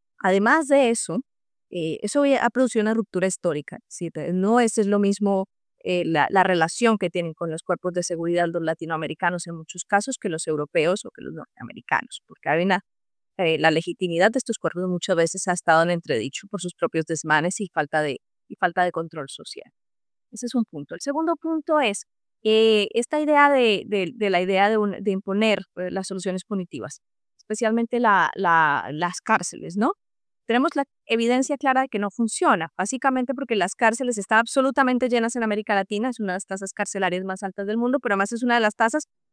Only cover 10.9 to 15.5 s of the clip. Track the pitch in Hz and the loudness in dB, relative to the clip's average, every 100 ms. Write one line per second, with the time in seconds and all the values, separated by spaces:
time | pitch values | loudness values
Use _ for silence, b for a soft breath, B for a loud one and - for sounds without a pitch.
10.9 | 190 - - - 156 147 - - - - | 0 -4 -16 -14 -14 -16 -16 -16 -14 -4
11.9 | 143 - - _ - 151 156 185 190 - | -4 -4 -18 _ -10 -2 0 2 0 -4
12.9 | _ _ _ _ - 170 156 160 160 170 | _ _ _ _ -2 0 2 2 2 -2
13.9 | 302 180 165 202 247 - 226 170 175 185 | -4 -2 2 2 2 -4 -4 -4 -4 -2
14.9 | 175 - 170 160 - - | -2 0 2 2 0 -4